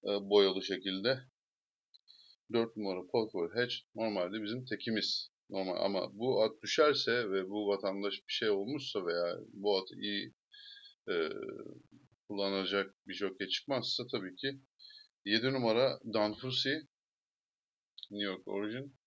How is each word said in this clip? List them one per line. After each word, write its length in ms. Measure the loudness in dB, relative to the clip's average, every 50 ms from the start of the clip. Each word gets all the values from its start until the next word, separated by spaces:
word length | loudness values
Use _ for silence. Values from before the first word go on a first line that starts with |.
| -2
E, 40 | 0
boyalı 540 | -2 -2 0 6 8 8 8 8 6 2 -2
şekilde. 560 | -2 -4 -2 -2 -4 -4 0 2 2 0 0 -2 _ _ _ _ _ _ _ _ _ _ _ _ _ _ _ _ _ -20 -20 -20 -20 _ _ _ _ 2
Dört 240 | 2 2 2 -2
numara 300 | -4 -4 -2 -2 -4 -6
Portfolio 480 | 0 0 0 0 2 -2 -2 -2 -2 0
Hedge 200 | 0 0 0 -2 -8 -10 _ _
normalde 480 | -2 -2 0 0 0 0 -2 -2 -4 -4
bizim 220 | -4 -4 -6 -4
tekimiz. 680 | -6 -6 -6 -2 -2 -2 0 0 -2 -2 -4 -6 -8 _ _ _ _
Normal. 340 | -4 -4 -2 -2 0 0 0
Ama 340 | 0 2 0 -2 -2 -4 -2
bu 240 | 0 2 4 4 4
at 200 | 2 2 -4 -6
düşerse 680 | -2 4 6 6 6 6 4 2 2 2 2 2 0
ve 180 | 0 0 -2 0
bu 200 | -2 -2 2 2
vatandaş 460 | 2 2 2 -2 -2 -2 -2 -4 -4
bir 180 | -4 _ -6 -4
şey 180 | -2 0 2
olmuşsa 560 | 2 0 0 -2 -4 -6 -6 -4 -6 -4 -2
veya 300 | -2 0 0 0 0 -2 -4 -10 -14 -14
bu 260 | -2 0 2 2 2
atı 160 | 0 -2 -12 -8
iyi, 340 | -6 -4 -4 -4 -4 -6 -12 _ _ _ -20 -20 -20 -20 -20 -20 -20 -20 -20 _ _ -4
e, 180 | -2 0 0 -2 -4 -6 -8 -8 -10 -10 -12 -14 -16 -18 -20 _ -20 -20 _ _ _ _ _ _
kullanacak 640 | -6 -2 -2 0 0 0 0 2 2 0 0 0 -6 _ _
bir 80 | -10 -6
jockey 340 | -4 -4 -4 -2 -4 -4 -4
çıkmazsa 580 | -4 -4 -2 -2 -2 -2 -2 -2 -4 -4 -4
tabii 300 | -4 -6 -6 -6 -6 -10
ki 240 | -6 -6 -6 -6 -8 _ _ _ _ -20 -20 -20 -20 -20 _ _ _ _
yedi 280 | 2 2 4 4 2 2
numara 480 | 4 4 4 6 6 4 4 2 0 -8 -2 2
Danfussi, 760 | 2 2 2 0 -2 -6 -4 -2 0 0 0 0 -2 -4 _ _ _ _ _ _ _ _ _ _ _ _ _ _ _ _ _ _ _ _ _ _ -20 -16 -12
New 220 | -8 -6 -4 -4 -4
York 160 | -6 -8 -6
Origin. 480 | -4 -4 -4 -4 -4 -6 -8 -10 -14 _ _